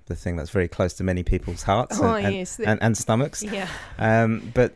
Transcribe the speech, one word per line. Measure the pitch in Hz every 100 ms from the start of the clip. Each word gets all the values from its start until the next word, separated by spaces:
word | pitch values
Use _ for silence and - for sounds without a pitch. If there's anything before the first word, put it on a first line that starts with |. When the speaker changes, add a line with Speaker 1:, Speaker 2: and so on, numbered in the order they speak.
| -
Speaker 1:
the | 85
thing | 90 85
that's | 76
very | 101 87
close | - 92 -
to | 92
many | 90
people's | 87 92 - 87
hearts | - 101 127 -
Speaker 2:
Oh, | 233
Speaker 1:
and, | 220 202
and, | 196
Speaker 2:
yes. | 180 -
Speaker 1:
and, | 214 214
and | - -
stomachs. | - 113 151 -
Speaker 2:
Yeah. | 214 202 180 - - -
Speaker 1:
Um, | 110 113 113 113 -
but, | 120 123